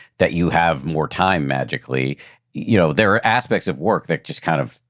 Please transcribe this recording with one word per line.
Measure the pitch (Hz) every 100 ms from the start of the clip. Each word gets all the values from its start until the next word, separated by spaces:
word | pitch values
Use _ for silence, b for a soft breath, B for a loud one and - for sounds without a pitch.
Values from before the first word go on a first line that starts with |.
| B -
that | 92
you | 85 85
have | 82 85 76
more | 69 78 76
time | - 92 92 69
magically. | 67 62 65 - 65 65 71 B B _
You | - - 110
know, | 82
there | 76 107
are | 107
aspects | 113 117 - 104 -
of | 69
work | 87 95 -
that | 78
just | - 78
kind | - 78
of | 64 - _